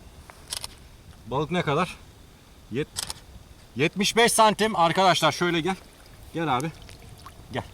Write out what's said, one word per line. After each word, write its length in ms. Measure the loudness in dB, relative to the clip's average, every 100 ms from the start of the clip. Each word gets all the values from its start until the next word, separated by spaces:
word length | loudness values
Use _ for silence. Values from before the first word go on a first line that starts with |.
| -20 -20 -20 -20 -14 -14 -14 -18 -20 -20 -20 -20 -8
Balık 240 | -6 -4
ne 100 | -4
kadar? 360 | -2 -2 -2 -6 -20 -20 -20 -20 -20 -20 -10
Yet-, 160 | -8 -8 -8 -12 -12 -16 -20 -20 -20 -16 -2
yetmiş 400 | -2 0 -2 4
beş 160 | 4
santim. 440 | 6 4 4 0 2
Arkadaşlar 560 | 2 4 4 4 2
şöyle 300 | 0 0 0
gel. 140 | -2 -6 -10 -20 -20 -20 -12
Gel 240 | -6 -2 -2
abi. 140 | -2 -8 -18 -20 -20 -20 -20 -20 -12
Gel. 100 | -10 -10